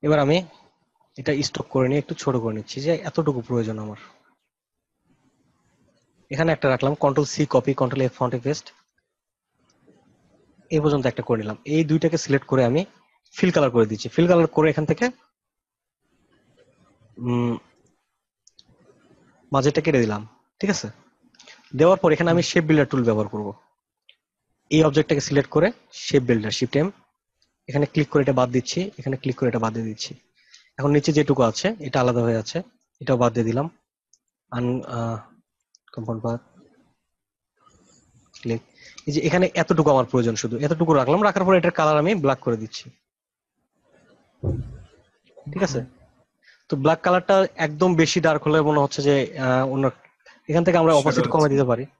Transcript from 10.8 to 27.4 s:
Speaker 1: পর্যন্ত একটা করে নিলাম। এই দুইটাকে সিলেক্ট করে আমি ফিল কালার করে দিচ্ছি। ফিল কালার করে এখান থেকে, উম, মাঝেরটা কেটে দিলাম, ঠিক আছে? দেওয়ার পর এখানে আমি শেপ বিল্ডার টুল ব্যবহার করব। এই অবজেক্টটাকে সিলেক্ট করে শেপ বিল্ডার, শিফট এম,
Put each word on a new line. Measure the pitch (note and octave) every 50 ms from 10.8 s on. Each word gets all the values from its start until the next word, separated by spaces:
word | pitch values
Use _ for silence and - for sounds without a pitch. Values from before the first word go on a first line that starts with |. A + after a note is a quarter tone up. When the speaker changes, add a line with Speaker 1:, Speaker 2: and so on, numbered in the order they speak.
| D3
Speaker 1:
পর্যন্ত | D#3 D3 C#3+ B2+ C3+ A#2
একটা | - A#2 -
করে | A#2+ A2
নিলাম। | G#2+ G#2+ G#2+ - _ - D3
এই | D#3 E3 D3
দুইটাকে | D#3 D#3+ D#3+ E3 D#3+ D#3 -
সিলেক্ট | - C3+ C#3 - -
করে | - C3 B2+ A#2
আমি | B2 D3+ F#3+ - _ _ _ _ _ _ _ _ _
ফিল | - - F3+ F3
কালার | E3+ D3 C3 A#2
করে | A#2+ A2+ G#2
দিচ্ছি। | A2 G#2 - B2 -
ফিল | - E3 F3
কালার | F3+ E3+ E3 D#3 -
করে | - D3+ D#3+ D3
এখান | - D#3 D3
থেকে, | E3 - A#3+ B3 B3 _ _ _ _ _ _ _ _ _ _ _ _ _ _ _ _ _ _ _ _ _ _ _ _ _ _ _ _ _ _ _ _ _ _ _ _ _ _ _ _ - A#2+
উম, | B2 A#2+ A#2+ A#2+ A#2+ A#2 A#2 _ _ _ _ _ _ _ _ _ _ _ _ _ _ _ _ _ _ _ _ _ _ _ _ _ _ _ _ _ _ _ _ _ _ _ _ _ _ -
মাঝেরটা | C#3 B2+ D3 C#3+ - D3+
কেটে | E3 D3+ C3 A#2
দিলাম, | A2 G#2+ G#2 G#2+ A2 _ _ _ _ _ _
ঠিক | - G3 G3+
আছে? | - - G#2+ - _ _ _ _ _ _ _ _ _ - - - _ _ _ - C3
দেওয়ার | D3 E3+ F#3+ F#3 -
পর | F3 D#3
এখানে | C#3 E3+ E3+ E3
আমি | F3 E3 -
শেপ | - F#3 E3 D3+
বিল্ডার | D#3+ D3+ C#3+ C3
টুল | - C3+ B2 A#2
ব্যবহার | A2 G#2+ G#2+ G#2 -
করব। | G#2 G#2+ G2+ G#2+ _ _ _ _ _ _ _ _ _ _ _ _ _ _ _ _ _ _ _ _ _ _ _ C#3+
এই | D#3 D#3+ D#3
অবজেক্টটাকে | C#3 D#3 D3+ - D#3+ C#3+ C#3 -
সিলেক্ট | C#3+ C#3+ C#3 - -
করে | D3+ D#3 G3+ B3 _ _ _ - - -
শেপ | - - C#3+ B2+ A#2+
বিল্ডার, | A#2+ A2+ G#2 G#2+ A2 -
শিফট | - A#2+ - C3+
এম, | D#3 F#3+ - _ _ _ _ _ _ _ _ _